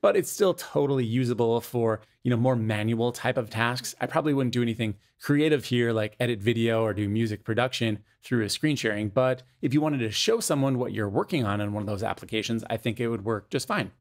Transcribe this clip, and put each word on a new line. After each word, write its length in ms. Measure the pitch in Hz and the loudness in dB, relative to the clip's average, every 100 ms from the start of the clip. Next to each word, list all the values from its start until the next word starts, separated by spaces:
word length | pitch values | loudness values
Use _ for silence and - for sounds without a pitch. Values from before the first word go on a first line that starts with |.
but 140 | 202 196 | 2 2
it's 160 | - | 0
still 220 | - 196 | 2 2
totally 520 | 175 - 147 143 139 113 | 0 -2 0 2 2 0
usable 540 | 123 120 117 117 117 | 0 0 2 2 2
for, 400 | - 120 113 110 - _ | -2 0 0 0 -6 _
you 80 | 123 | 0
know, 60 | 117 | 2
more 180 | 127 120 | 2 2
manual 560 | 110 107 110 113 120 | 0 0 0 0 0
type 260 | 120 123 127 | -2 -2 -2
of 120 | 107 | -2
tasks. 460 | 104 117 123 - - | 0 0 -2 -6 -6
I 60 | - | -2
probably 280 | 160 151 | 0 2
wouldn't 200 | 139 123 | 2 2
do 80 | 120 | 2
anything 340 | 120 113 110 101 _ _ | 0 0 -2 -4 _ _
creative 460 | - 143 156 147 - | 0 2 4 2 0
here, 260 | 123 117 | 0 2
like 240 | 110 107 - | 2 -2 -2
edit 180 | 123 110 | -2 0
video 440 | 104 117 113 113 | 2 2 4 2
or 100 | 110 | 2
do 160 | 101 101 | 0 0
music 340 | 107 113 104 | 0 -2 -4
production 560 | - 110 127 - 113 104 - _ | -2 0 0 0 -2 -2 -8 _
through 220 | - 120 | -2 0
a 60 | 104 | 0
screen 260 | - 151 135 | -2 -2 0
sharing. 340 | 113 104 107 | 0 -2 -2
But 340 | 127 127 127 - - | 2 0 0 -8 -6
if 120 | 131 | 0
you 80 | 143 | 2
wanted 180 | 151 139 | 2 0
to 120 | 110 | -2
show 280 | - - 226 | 0 0 0
someone 380 | - 143 135 127 | 0 0 2 0
what 160 | 123 | -2
you're 160 | 104 101 | -2 -2
working 360 | 113 - 165 107 | -2 0 0 0
on 160 | 104 | 0
in 120 | 104 | -2
one 100 | 104 | -4
of 40 | 104 | -4
those 160 | 101 | -4
applications, 600 | 107 92 - 110 104 113 - | -4 -4 -4 -4 -2 -4 -4
I 80 | 113 | -4
think 220 | 117 113 | -4 -2
it 80 | 117 | -2
would 180 | 113 101 | -4 -4
work 240 | 104 - | -4 -4
just 180 | 131 - | -6 -2
fine. 240 | 208 95 - | -4 -4 -10